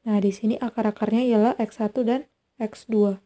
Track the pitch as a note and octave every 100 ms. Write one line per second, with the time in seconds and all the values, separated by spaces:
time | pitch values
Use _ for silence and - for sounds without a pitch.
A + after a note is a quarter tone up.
0 | A3+ G#3 G3 G3 G#3+ B3+ A#3+ - G#3+ G3+
1 | A3 A3+ B3+ A3+ A3+ - G#3+ - G#3+ B3+
2 | A#3 C4 - _ _ _ A3 - - A3
3 | G#3 F#3+